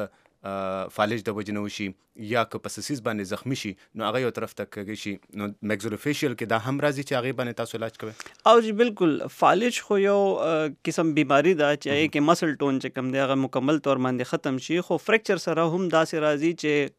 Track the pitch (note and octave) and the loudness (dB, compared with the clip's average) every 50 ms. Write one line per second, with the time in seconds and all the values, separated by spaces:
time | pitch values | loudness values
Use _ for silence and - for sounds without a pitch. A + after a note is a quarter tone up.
0 | G#2 G2 - _ _ _ _ _ - G2 G2 G2 F#2+ F#2+ F#2+ F#2+ F#2+ - - - | -4 -6 -10 _ _ _ _ _ -10 -8 -6 -6 -4 -4 -4 -6 -6 -6 -2 0
1 | G#2 G#2 A#2 A#2 F#2+ A2+ G#2 G#2+ G2+ G#2 G#2 G#2 G#2 G2+ - - G#2 G2 F#2 _ | 0 0 0 -2 -4 -4 -6 -4 -6 -6 -6 -4 -6 -6 -6 -6 -8 -8 -8 _
2 | _ _ _ - A2 G#2 A#2+ A#2+ A2+ - - G#2+ - G2+ - - G2+ - D3 B2+ | _ _ _ -16 -6 -2 0 0 0 0 -4 -10 -10 -10 -10 -10 -6 -6 -6 -4
3 | G#2+ A#2+ G#2+ G#2 G2 F#2 G#2 - - B2 C3+ - - G#2 F2+ - _ _ - G#2 | -4 -4 -4 -4 -4 -6 -6 -6 -4 -6 -6 -4 -6 -8 -10 -10 _ _ -8 -4
4 | G#2+ G#2 A2 B2+ C3 A#2 A2 A2+ A2 G#2 - - G#2 - - G#2 G2+ G2 A2 G#2 | -2 -2 0 0 0 -2 -2 -4 -6 -6 -6 -10 -10 -8 -10 -10 -8 -8 -10 -8
5 | - G#2 G2 - - _ - G2+ G#2 G#2 G#2 - - G#2 G#2+ G2+ G#2+ A2+ G#2 G2+ | -6 -8 -8 -8 -12 _ -8 -6 -6 -6 -6 -6 -4 -2 -2 -2 -2 -6 -6 -4
6 | - D3 D3 - D#3 C#3 A#2 - A#2+ G#2 A2+ A2+ G#2+ B2+ C3+ C#3 D3 D3 C#3 C#3 | -4 -4 -2 -2 -2 -4 -2 -4 -2 0 0 0 0 -2 -2 0 0 0 0 -2
7 | C3+ - C#3 B2+ A#2 C3 B2+ B2+ B2+ A#2+ A#2 - A#2 - - A2 A2+ A2+ - - | -4 -2 -2 -2 -2 -2 -4 -4 -6 -4 -4 -6 -6 -6 -6 -8 -8 -8 -8 -10
8 | A2 G#2+ G#2+ - - - - _ - G#3+ A#3 A#3 A3 A3 G#3+ G#3 A#3+ A#3+ G#3 - | -12 -12 -12 -12 -16 -20 -16 _ 6 8 8 8 6 4 2 2 2 2 2 2
9 | F#3 E3 C#3 - - - - - - D3+ D#3 F#3+ A#3 B3 A#3 - - - G#3 G3 | 2 2 2 0 -2 -8 -2 4 4 6 6 4 2 0 -2 -4 -2 0 2 2
10 | G3 G3 G3+ G3+ G3 G3 F#3 - B2 D#3+ E3 D#3 D#3 D3+ C3+ - - E3+ D#3 - | 4 4 4 4 4 2 2 0 0 0 0 0 0 -2 -4 -6 -6 -4 -2 0
11 | E3 D#3+ D3 D3+ D3 C3 C#3+ C#3 C#3+ F3 F#3+ D3+ D3 C#3+ D3 C#3+ - C#3+ C#3 D3 | 0 2 2 2 4 4 4 6 6 4 4 4 4 2 2 0 -2 -2 0 2
12 | D#3+ D3 - D3 D3 D#3 E3+ - F3+ D#3+ C3+ - C#3+ C#3 C3+ C3 - B2+ - C3+ | 2 2 2 2 4 4 4 4 2 -2 0 0 0 0 0 -2 -4 -6 -6 -6
13 | B2+ B2+ B2+ C3+ C#3 B2+ C3+ C3+ C3+ B2+ - C3 B2+ C#3+ D#3 D3 - C#3+ C3+ B2+ | -4 -2 0 0 0 2 2 0 0 0 -2 0 0 2 0 2 2 2 2 2
14 | B2+ B2+ B2+ A#2+ B2 - - C3+ - D3 C3 B2+ - - D#3 F3+ F3 - F#3 D#3 | 2 0 0 -2 -2 -4 -4 -4 -2 -4 -4 -4 -2 -2 -2 -2 0 0 -2 -2
15 | - - G#3+ A3+ - - G3 E3 - F3 D#3+ D#3+ E3+ E3 D#3+ F#3 F#3+ E3+ D#3+ D#3+ | 2 2 0 2 2 0 -2 0 -2 -2 0 2 2 2 0 0 0 2 2 2
16 | D#3+ D#3+ - D#3+ D3+ D3+ D3 C#3+ D3+ E3+ F3 - - D3+ D3 D3 C#3 C#3 - | 2 2 0 0 0 0 0 2 0 -2 -2 -2 -2 0 2 2 0 -2 -6